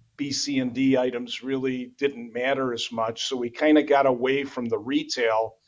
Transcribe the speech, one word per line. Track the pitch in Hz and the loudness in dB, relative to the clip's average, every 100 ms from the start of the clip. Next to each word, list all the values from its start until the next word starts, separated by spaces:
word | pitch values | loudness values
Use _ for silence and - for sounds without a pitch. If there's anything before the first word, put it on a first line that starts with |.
| _ - | _ -8
B, | 143 | -6
C, | 139 143 135 | -4 -2 -2
and | 127 | -2
D | 123 135 127 | 2 4 4
items | 127 120 120 - | 2 -2 -8 -8
really | 131 135 131 127 123 - | -4 -2 -2 -4 -8 -4
didn't | 139 127 117 | -4 -4 -8
matter | 117 131 135 131 | -4 -2 0 -2
as | 117 - | -4 -6
much. | 113 113 113 - | -4 -4 -4 -6
So | 131 | -4
we | 120 | -4
kinda | - 151 151 | 0 4 6
got | 143 139 135 | 6 4 4
away | 120 127 139 | 2 2 0
from | 139 127 117 | -2 -6 -4
the | 110 | -4
retail | 117 143 151 127 113 110 107 - | -2 -2 -2 0 2 2 0 -6